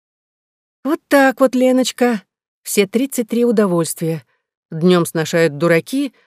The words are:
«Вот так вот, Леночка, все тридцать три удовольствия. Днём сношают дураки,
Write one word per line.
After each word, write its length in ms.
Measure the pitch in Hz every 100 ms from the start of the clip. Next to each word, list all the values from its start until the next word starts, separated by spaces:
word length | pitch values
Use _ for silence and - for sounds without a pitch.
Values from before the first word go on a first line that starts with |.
| _ _ _ _ _ _ _ _
«Вот 160 | 262 320 -
так 320 | 285 269 247
вот, 160 | 262 247
Леночка, 680 | 254 254 247 - 240 220 - _ _ _
все 240 | - - 196
тридцать 440 | 226 269 - 233
три 140 | 233
удовольствия. 800 | 240 214 202 175 160 - 165 160 - _ _ _ _
Днём 380 | 165 175 180 165
сношают 500 | 165 156 170 160 143
дураки, 560 | 170 165 - 269 277 -